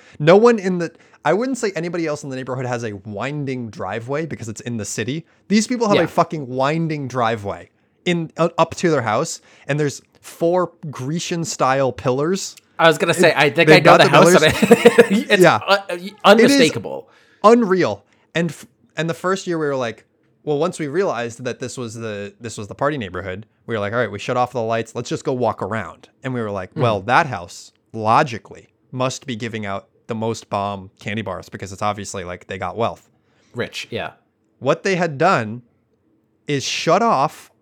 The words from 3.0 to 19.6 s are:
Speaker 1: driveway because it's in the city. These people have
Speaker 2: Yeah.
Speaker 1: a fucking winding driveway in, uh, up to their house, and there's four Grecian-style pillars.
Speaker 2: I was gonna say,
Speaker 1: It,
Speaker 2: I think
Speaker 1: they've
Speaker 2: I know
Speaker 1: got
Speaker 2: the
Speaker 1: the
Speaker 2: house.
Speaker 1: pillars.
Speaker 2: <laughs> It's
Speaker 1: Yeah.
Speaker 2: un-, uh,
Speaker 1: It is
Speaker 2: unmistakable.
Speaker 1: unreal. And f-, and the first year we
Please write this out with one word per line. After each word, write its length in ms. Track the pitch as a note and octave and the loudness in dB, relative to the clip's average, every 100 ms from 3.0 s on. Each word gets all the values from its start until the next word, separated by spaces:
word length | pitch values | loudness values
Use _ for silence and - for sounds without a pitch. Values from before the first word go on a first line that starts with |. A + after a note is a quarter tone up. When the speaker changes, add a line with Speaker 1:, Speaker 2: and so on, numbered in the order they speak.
| G#2 G2+ B2+ D3 C3+ B2+ A2+ | -12 -8 -8 -6 -6 -6 -8
Speaker 1:
driveway 560 | G2+ F#2+ A2 A#2 C#3+ D#3+ | -10 -8 -8 -6 -6 -6
because 240 | A#2+ A2+ | -10 -10
it's 100 | G#2 | -10
in 140 | B2 A#2 | -8 -8
the 80 | |
city. 420 | G2 - G#2+ D#3+ - _ _ | -6 -6 -6 -6 -10 _ _
These 200 | G#3 G#3+ | 0 0
people 200 | A#3+ A3 | -2 2
have 80 | G3+ | 2
Speaker 2:
Yeah. 80 | |
Speaker 1:
a 40 | E3 | 2
fucking 400 | - E3 D#3+ B2 | 0 -2 -4 -8
winding 600 | B2+ C3+ E3 E3 D3+ C3 | -2 -2 0 -2 -4 -6
driveway 600 | B2 A2+ A#2 G2+ E2+ F2 _ _ _ | -2 -2 -2 -6 -10 -14 _ _ _
in, 260 | - E3+ D#3+ - | -4 -4 -4 -2
uh, 140 | E3 - | -2 0
up 180 | D#3+ - | -2 0
to 160 | F3 | 0
their 100 | D3 | 0
house, 360 | A#2 A2 D#3+ - _ _ - | 0 -2 -4 -8 _ _ -6
and 120 | D3 | -4
there's 220 | D3 - _ _ | -4 -6 _ _
four 540 | - - E3+ F3+ E3+ - D#3 | -20 -4 0 0 -2 -6 -14
Grecian-style 1000 | B2+ C3 E3 - F3 D#3+ - C#3 C3+ C3 | -10 -6 -6 -4 -6 -6 -2 0 2 0
pillars. 640 | - C#3 C3 D#3 F#3+ - - _ - | -2 -2 -2 -2 -4 -6 -16 _ 2
Speaker 2:
I 100 | E3 | 4
was 100 | D#3 | 4
gonna 160 | F3 | 0
say, 160 | E3 F3 | 4 4
Speaker 1:
It, 80 | C3 | 4
Speaker 2:
I 120 | D3 | 2
think 200 | C3 D#3+ | 4 6
Speaker 1:
they've 80 | D3 | 8
Speaker 2:
I 20 | |
know 180 | D#3 - | 8 8
Speaker 1:
got 0 | |
Speaker 2:
the 40 | |
Speaker 1:
the 60 | D3 | 8
Speaker 2:
house. 300 | C#3+ E3+ F3 | 8 8 8
Speaker 1:
pillars. 880 | D3+ - - A3+ A#3 A3+ A3+ G3+ C#4+ | 6 2 6 8 8 6 4 2 2
Speaker 2:
<laughs> 40 | |
It's 100 | G#3 | 6
Speaker 1:
Yeah. 180 | E3+ A2+ - | 6 4 2
Speaker 2:
un-, 120 | G3 | 0
uh, 40 | G3 | 0
Speaker 1:
It 80 | F3+ | -10
is 80 | F#3+ - F#3 | -10 0 6
Speaker 2:
unmistakable. 840 | G3+ A#3+ C#4 A3+ - F#2 C2+ - _ _ _ | 8 8 6 2 0 -8 -10 -12 _ _ _
Speaker 1:
unreal. 640 | G#3 A#3+ G#3 F#3 C3+ G2+ _ _ _ D#3+ | 6 6 4 2 0 -2 _ _ _ -4
And 140 | E3+ | -4
f-, 160 | - - _ _ - | -6 -18 _ _ -6
and 120 | E3 | -6
the 40 | |
first 340 | E3 F3+ F#3+ F#3 | -4 -2 -4 -4
year 100 | |
we 80 | E3 | -4